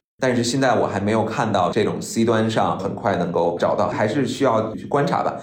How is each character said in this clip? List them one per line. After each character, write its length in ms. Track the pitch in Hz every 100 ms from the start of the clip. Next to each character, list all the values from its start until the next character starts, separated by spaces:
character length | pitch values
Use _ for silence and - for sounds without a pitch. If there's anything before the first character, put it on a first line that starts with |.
| - _
但 160 | 131 120
是 80 |
现 160 | 117 135
在 180 | 131 107
我 80 | 80
还 140 | 101
没 140 | 101
有 100 | 110
看 260 | 107 - 110
到 220 | 98 87
这 140 | 113 92
种 160 | 85
C 240 | 87 113 113
端 260 | 110 110
上 260 | 110 92 82
很 160 | 90
快 220 | - 101 90
能 160 | 87
够 240 | 82 85 -
找 180 | 87 -
到， 120 | 90
还 180 | - 110
是 200 | 139 123
需 180 | -
要 320 | 131 110 107 -
去 120 | -
观 200 | 139 143
察 160 | -
吧。 160 | - -